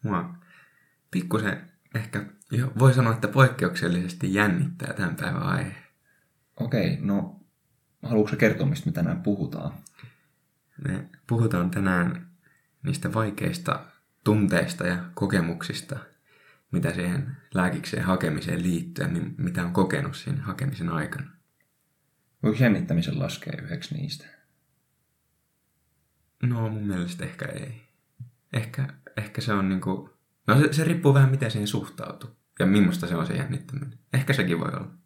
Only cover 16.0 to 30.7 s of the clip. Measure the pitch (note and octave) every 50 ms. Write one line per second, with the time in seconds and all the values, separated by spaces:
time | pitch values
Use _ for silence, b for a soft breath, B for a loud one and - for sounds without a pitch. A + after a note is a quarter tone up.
16 | - - _ _ b b b b b b b b b b - F2+ - E2 F2 F#2
17 | F2 F2 F2+ - - - - - - _ - F#2+ F2+ F2+ F2+ F2 - - - E2
18 | E2+ F#2 F#2 F#2 - - D#2 - - F2+ F2 F2 F2 F2+ F2 E2 - - - -
19 | - F2+ F2 E2+ E2 - - - - F2+ F2 F2+ F2 F2 F2 G2+ F#2+ - - D2
20 | C#2 - - - - - - - - - - - - - - - F2 E2+ E2 D#2+
21 | D2+ - - - C#3 - - _ _ _ _ _ _ _ _ _ _ _ _ _
22 | _ _ _ _ _ _ _ _ - G#2+ G#2+ G#2+ C3 A#2 G2+ F2 E2+ E2+ E2+ E2+
23 | E2 - - - - - - - - - - - - - E3 - - - D3+ D3+
24 | C#3+ D3 - - - - - _ _ _ _ _ _ _ _ _ _ _ _ _
25 | _ _ _ _ _ _ _ _ _ _ _ _ _ _ _ _ _ _ _ _
26 | _ _ _ _ _ _ _ _ - B2 B2 A#2 A2+ G#2+ G#2+ G#2+ G#2 G2+ F#2+ F2+
27 | F2 F2 - - - - - - - - - - - - - - - _ _ _
28 | _ _ _ _ B2 - _ _ _ _ - A#2+ A2+ - - - C3 C3+ - -
29 | _ - - - G#2 - - - - A2 G#2 G2+ F#2+ F#2+ F#2+ F#2 - F#2 F#2+ F#2+
30 | - - _ _ _ _ _ _ _ - G#2+ C3+ D3+ -